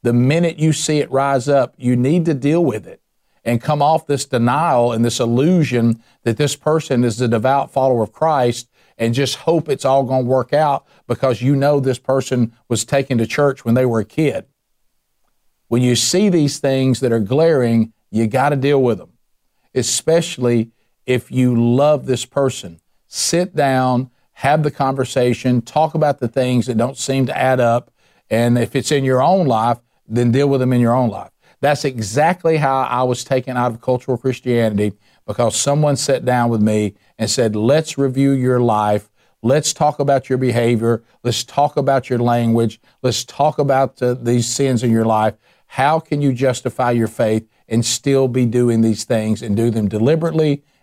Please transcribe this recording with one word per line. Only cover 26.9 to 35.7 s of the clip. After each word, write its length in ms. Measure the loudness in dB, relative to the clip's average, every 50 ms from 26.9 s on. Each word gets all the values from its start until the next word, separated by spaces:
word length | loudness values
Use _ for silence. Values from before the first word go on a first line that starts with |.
| -4
seem 280 | -8 -6 -4 -2 -2 -2
to 100 | -2 -2
add 220 | -2 0 0 2 2
up, 320 | 2 2 2 0 -2 _ _ _ _ _ _ _ _ _
and 280 | -2 0 2 2 2
if 180 | 0 0 -2 -4
it's 160 | -4 -2 0
in 120 | -2 0 0
your 180 | 0 0 2
own 240 | 2 2 2 2 2
life, 340 | 2 0 0 0 0 -2 -4 _ _ _ _ _
then 240 | -4 -2 0 2 2
deal 180 | 2 2 2 2
with 100 | 2 0
them 140 | 2 2 2
in 80 | 2
your 140 | 2 2 2
own 140 | 2 0 -2
life. 200 | -4 -6 -12 -16 _ _ _ _ _ _
That's 240 | 0 0 0 0 -2
exactly 720 | -4 -4 -4 -8 -4 0 0 2 2 0 0 0 0 0
how 240 | 2 0 0 0 0
I 220 | -2 -2 -2 0 0
was 200 | 0 -2 -4 -4
taken 340 | -4 -4 -4 -2 -4 -4
out 140 | -2 -2 -2
of 100 | -4 -6
cultural 360 | -4 -4 -4 -4 -2 -4 -6
Christianity, 760 | -4 -2 -4 -4 -4 _ -2 0 2 0 0 0 0 -2 -2 -4 _ _ _ _ _ _
because 280 | -12 -4 -2 -2 -2 0
someone 420 | -2 -2 0